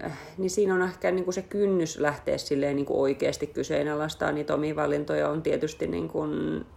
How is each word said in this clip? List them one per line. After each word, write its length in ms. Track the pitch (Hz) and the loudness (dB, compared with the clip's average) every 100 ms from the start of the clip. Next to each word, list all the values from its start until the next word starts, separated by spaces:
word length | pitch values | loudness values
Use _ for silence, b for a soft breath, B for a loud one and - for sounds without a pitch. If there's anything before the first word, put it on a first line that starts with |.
| 170 139 B B | -6 -10 B B
niin 120 | 185 | 0
siinä 240 | 196 196 185 | 2 4 4
on 60 | |
ehkä, 300 | 185 - 180 | 2 0 0
niin 120 | 185 | 0
kuin, 100 | 180 | 0
se 80 | 185 | -4
kynnys 560 | 190 202 202 185 156 - | -2 2 4 4 2 0
lähteä 380 | 147 139 - 143 | 0 0 -2 -2
silleen, 380 | - 139 143 139 | 0 0 2 0
niin 100 | 139 | 0
kuin, 140 | - | 2
oikeasti 480 | 139 139 143 143 147 | 2 2 0 0 -4
kyseenalaistaa 840 | 135 135 147 147 151 156 - 160 | -4 -2 0 0 -2 -4 -2 0
niitä 220 | 147 147 | 0 0
omia 220 | 147 151 151 | 0 0 0
valintoja 540 | 143 147 147 151 151 | 0 0 0 0 2
on 120 | 156 | 0
tietysti, 460 | 151 147 156 - 165 | 0 0 0 -2 -2
niin 200 | 170 160 | -2 -2
kuin, 580 | 160 151 151 151 156 - | -2 -2 -2 -2 -4 -6